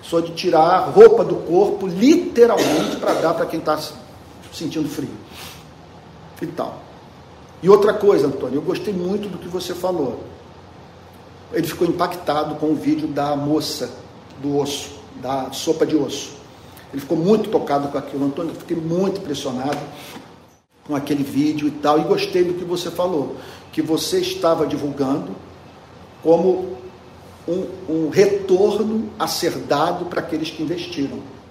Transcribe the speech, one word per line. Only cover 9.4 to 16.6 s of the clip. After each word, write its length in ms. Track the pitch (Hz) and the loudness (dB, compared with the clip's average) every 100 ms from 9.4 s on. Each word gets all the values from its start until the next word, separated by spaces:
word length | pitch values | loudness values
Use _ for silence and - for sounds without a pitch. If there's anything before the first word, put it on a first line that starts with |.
| 180 | -8
você 260 | 180 175 | -8 -8
falou. 460 | 175 185 175 127 101 90 - - - - - - - - - - - - | -4 -4 -2 -4 -6 -14 -18 -20 -20 -20 -20 -20 -20 -20 -20 -20 -20 -6
Ele 140 | - | -4
ficou 220 | 151 - 170 | -2 -2 -2
impactado 680 | 160 175 - - 147 156 | 0 -2 -2 -2 -2 -2
com 120 | 151 151 | -2 -2
o 80 | |
vídeo 320 | 147 139 151 147 | 0 0 0 -2
da 280 | 143 143 | -2 -2
moça 540 | 143 143 151 143 - 120 - - - - - | -2 0 0 -2 -6 -8 -10 -20 -20 -20 -10
do 200 | 139 143 | -2 -2
osso, 320 | 139 - - - - | -2 -6 -10 -16 -18
da 360 | - 127 135 135 | -12 -6 -6 -6
sopa 320 | - - 156 | -6 -2 0
de 120 | 147 | 2
osso. 420 | 156 127 - - - - - | 2 0 -6 -10 -16 -20 -20